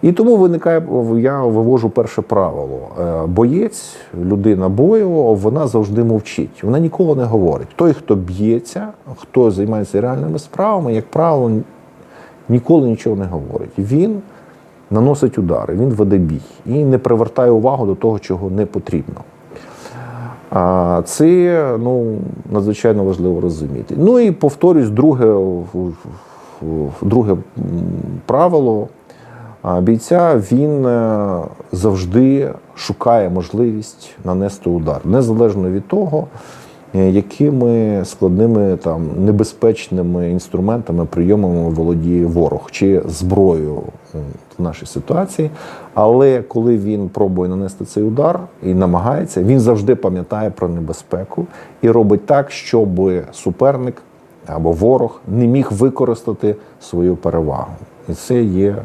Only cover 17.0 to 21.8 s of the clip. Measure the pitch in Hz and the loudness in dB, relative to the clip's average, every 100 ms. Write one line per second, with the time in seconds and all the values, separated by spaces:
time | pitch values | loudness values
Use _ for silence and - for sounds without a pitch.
17 | 131 113 113 - 123 117 117 135 107 92 | 2 2 0 2 4 4 2 0 -2 0
18 | 113 104 - 92 95 95 101 101 - 80 | 0 -2 -4 -6 -4 -4 -4 -4 -6 -6
19 | 69 - - - - - - - - - | -6 -12 -18 -20 -20 -20 -20 -20 -20 -18
20 | - - - - - - 90 92 87 87 | -16 -14 -14 -16 -4 0 2 2 2 0
21 | 85 - 156 180 175 170 143 113 | -2 2 4 4 4 2 0 -2